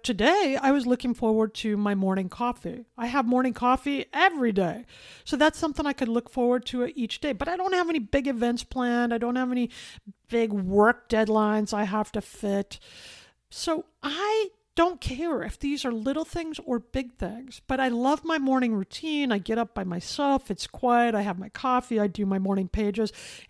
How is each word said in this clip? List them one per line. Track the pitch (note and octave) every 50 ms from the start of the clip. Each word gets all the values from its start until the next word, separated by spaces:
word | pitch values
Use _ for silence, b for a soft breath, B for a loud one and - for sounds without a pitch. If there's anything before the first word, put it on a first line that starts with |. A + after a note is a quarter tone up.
| -
today, | - A#3 F3+ G#3 C#4 F4+ G#4 G4 C#4 C4+ C4+
I | - C4+
was | C#4 C#4+ B3
looking | B3 B3 A#3+ - B3 A#3
forward | - A#3 A3 A3 A3 A3 A3 A3
to | - - A3 G#3 G#3
my | G#3 G3+ G3+
morning | G3 F#3+ F#3+ F#3+ F#3+ F#3+ F3+
coffee. | - - A#3+ A#3+ B3+ - - E3+ - - A#3 _ _ -
I | A#3 A#3+
have | B3 C#4+ B3+
morning | A3+ B3 B3+ B3+ C4 A#3
coffee | - A#3+ B3 B3+ C4 - C#4+ C#4+ C4+ C#4 - -
every | C#4+ F4 G4 F4 D4 B3+ A#3
day. | G3+ F#3+ F#3 E3 - A3+ A#3+ B B B B B B B B
So | - -
that's | B3 D4 D#4 D#4 -
something | - D#4 C#4+ - D4+
I | C#4+ C4+
could | - C4 A3+
look | A3+ A#3+ A#3+ -
forward | - B3+ A#3+ A#3+ B3 B3+ B3 -
to | - B3 A#3+ C4 D#4+
each | D4 A#3 G#3+ - -
day. | - D4 C4
But | F#3 C#4+ E4
I | F4 F#4
don't | F#4 G4 F#4+
have | F4+ F4+ E4
any | E4+ D#4
big | A3 - - C#4 B3+ C#4
events | C4 A3+ A#3+ A#3+ A#3+ A#3+ -
planned. | - - B3+ B3 A#3+ A#3+ A#3+ A#3+ A#3 A#3
I | A#3
don't | A#3+ A#3+ A#3+
have | B3+ B3+ B3
any | B3 B3 B3 A#3 B B B B B B B G3+ - _ _ -
big | - A#3 A3+ A3 G#3
work | G3+ F#3+ F#3 F#3+ G3+ G#3 A3 A#3+ - - -
deadlines | A#3 A3 A3 G#3+ G#3+ G#3+ G#3+ G#3 G#3+ G#3+ G#3+ G3 A3+
I | G3+ G#3+
have | F#3+ G3 G#3+ G#3 -
to | - G#3+
fit. | G3 - - - - G3+ G3 G3+ G3 - - - B B B B B B B B B B B B _ _
So | - - - E4+ D#4+ D#4+ G#4 _ _ _ -
I | C#4+ D4 E4 G4 G#4 G#4+ A4 G#4+ F#4+ - _ _ _ -
don't | - E4 F4+ F4+ -
care | - - B3+ B3 E4 E4+ D4+ A3 -
if | - - -
these | - C#4 C#4+ C#4 -
are | C4
little | A#3+ A3 G#3+ C4 C#4 D#4 D#4+
things | - - F4 E4 D#4+ D#4 - -
or | - B3+ A#3
big | A#3 _ - C4 C4+ B3 - -
things, | F#3+ F3 G#3+ A#3 C4 C4 - - - -
but | C4+ C4
I | C4+ B3+
love | A#3+ A#3 B3 C4+ D4+ D4+ -
my | E4 D#4+ D#4
morning | C4+ C4 C4 C4 B3+ A#3+ A3
routine. | G3+ F#3+ - - - - D#4+ D4+ D4 C#4+ C4
I | A3 G3+
get | F3 - A3 A3+
up | A#3 - -
by | G3+ F#3+
myself. | F#3 F3 F3 - - - - C#4+ C#4 C#4 C4+ - -
It's | G3 - -
quiet. | - - - - B3 A#3+ A#3+ A#3+ A#3 A3
I | G#3 G3+
have | G3+ F3+ F3+
my | F#3+ G#3+
coffee. | - - - C4 B3+ B3 - - A#3+ G#3+
I | G#3 G3+
do | E3+ - G3+
my | G3 G3 F#3+
morning | F#3+ F#3+ G3 F#3+ F#3+ F3
pages. | - G#3 G#3+ G3+ G3+ A3 A3 G#3 - B B B B B B